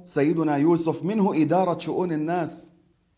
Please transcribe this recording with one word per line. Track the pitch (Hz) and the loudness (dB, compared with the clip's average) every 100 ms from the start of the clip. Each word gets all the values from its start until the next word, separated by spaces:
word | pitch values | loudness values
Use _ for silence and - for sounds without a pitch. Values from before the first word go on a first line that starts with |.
سيدنا | - 151 147 160 156 143 | -6 0 2 2 0 2
يوسف | 160 165 165 - | 4 2 0 -2
منه | 175 220 196 143 | -2 0 2 2
إدارة | 147 175 185 170 | 2 2 2 -2
شؤون | 156 147 180 | -4 -4 -2
الناس، | 151 151 180 156 - - _ _ _ _ | -4 -4 -4 -4 -8 -18 _ _ _ _